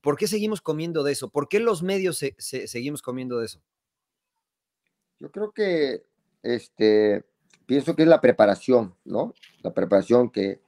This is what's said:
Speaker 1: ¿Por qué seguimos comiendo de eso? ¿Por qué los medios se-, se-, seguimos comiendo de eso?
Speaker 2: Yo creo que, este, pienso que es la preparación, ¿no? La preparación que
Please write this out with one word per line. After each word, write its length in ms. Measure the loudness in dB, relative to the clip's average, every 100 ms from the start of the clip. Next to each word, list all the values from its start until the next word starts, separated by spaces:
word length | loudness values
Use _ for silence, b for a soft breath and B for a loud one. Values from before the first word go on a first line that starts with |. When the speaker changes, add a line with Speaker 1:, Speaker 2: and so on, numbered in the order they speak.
Speaker 1:
¿Por 140 | -2 -2
qué 80 | -2
seguimos 340 | -2 -4 -6
comiendo 420 | -6 -6 -6 -4
de 80 | -4
eso? 180 | -4 -6
¿Por 180 | -6 -2
qué 120 | -2
los 220 | 0 -2
medios 360 | -2 -2 -2 -4
se-, 160 | -8 _
se-, 280 | -12 -10 -10
seguimos 340 | -8 -8 -10
comiendo 380 | -10 -10 -8 -6
de 80 | -8
eso? 140 | -12 _ _ _ _ _ _ _ _ _ _ _ _ _ _ _ _
Speaker 2:
Yo 100 | -16
creo 220 | -10 -10
que, 520 | -4 -2 0 -2 -4 _ _ _ _
este, 840 | -4 -4 -6 0 4 4 4 0 _ _ _ _ -2
pienso 280 | -2 0
que 80 | 2
es 60 | 6
la 120 | 6
preparación, 760 | 6 4 2 2 2 2 2 _
¿no? 300 | -6 -4 -4 -8 -20 _
La 100 | -8
preparación 580 | -4 2 0 4 2 2
que 300 | -2 -6 -6